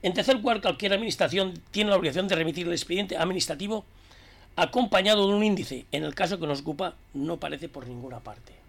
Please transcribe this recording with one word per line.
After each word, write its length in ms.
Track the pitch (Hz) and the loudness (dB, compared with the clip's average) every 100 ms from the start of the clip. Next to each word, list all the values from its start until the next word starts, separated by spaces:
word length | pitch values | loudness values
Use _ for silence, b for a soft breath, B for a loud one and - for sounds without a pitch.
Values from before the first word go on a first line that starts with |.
En 140 | 185 | 0
tercer 220 | 180 202 262 | 0 2 4
lugar, 260 | 226 220 | 4 0
cualquier 300 | 190 175 202 | 0 0 0
administración 640 | 196 226 - 160 190 190 170 - | 0 0 0 0 2 -2 -4 -8
tiene 200 | 202 214 | -2 4
la 60 | 196 | 4
obligación 320 | 165 139 190 | 4 0 0
de 80 | 175 | 0
remitir 300 | 165 170 170 | 0 -2 -2
el 60 | |
expediente 440 | 170 - 180 202 180 | -4 -2 -2 -2 0
administrativo 680 | 165 185 - 151 202 220 - B B B B B B - | 0 0 -4 -4 -4 -6 -8 B B B B B B -2
acompañado 720 | 175 247 240 - 196 214 196 | 0 2 4 4 6 6 6
de 80 | |
un 100 | 202 | 4
índice. 420 | 214 196 - 127 - | 4 2 -2 -10 -6
En 120 | 139 | -4
el 100 | 156 | -4
caso 240 | - 170 190 | -2 -2 -2
que 80 | 156 | -2
nos 140 | 139 | -4
ocupa, 340 | 147 147 185 - - | -4 -4 -6 -6 -14
no 220 | 143 147 | -6 -6
aparece 340 | 170 156 147 160 | -4 -6 -8 -12
por 180 | 147 123 | -12 -12
ninguna 340 | 120 127 117 | -12 -12 -14
parte. 340 | - 104 - - | -14 -18 -20 -20